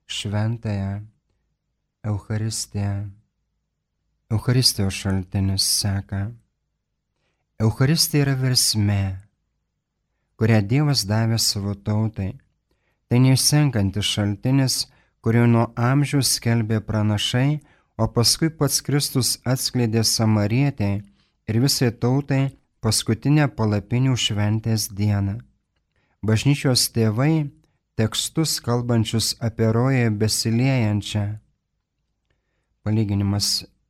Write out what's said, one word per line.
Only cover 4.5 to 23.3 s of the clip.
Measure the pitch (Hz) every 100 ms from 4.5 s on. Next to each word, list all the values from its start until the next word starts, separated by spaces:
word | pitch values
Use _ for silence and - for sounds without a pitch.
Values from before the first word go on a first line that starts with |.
| 127 123 - 98 -
šaltinis | 98 95 90 101 95 95 -
seka. | - 104 98 - 98 104 117 _ _ _ _ _ _ _ _ _ _ _ -
Eucharistija | 110 - 135 165 - 147
yra | 139 131
versmė, | 131 123 - 110 104 101 95 95 - _ _ _ _ _ _ _ _ _ _ -
kurią | 110 110
Dievas | 98 139 147 135
davė | 98 110 113 113
savo | - 104 101 98
tautai. | 107 107 110 101 95 - _ _ _ _ _ _ -
Tai | 120
neišsenkantis | 131 127 - 151 147 113 98 104 -
šaltinis, | - 104 101 127 135 131 - - _ _ _
kurio | 113 117 120
nuo | 117 117
amžių | - 120 143 139 143
skelbė | 123 - 117 117 107 110
pranašai, | - 107 107 104 - 123 139 151 - _ _ -
o | 113
paskui | 120 113 - 160
pats | - 139 -
Kristus | - 143 - 131 117 -
atskleidė | - - - 127 117 113 107
samarietei | - 110 104 104 120 143 139 101 98 - _ _ _ -
ir | 113
visai | 123 - 123
tautai | 117 120 135 139 135 135 - _ _
paskutinę | 113 - - 110 135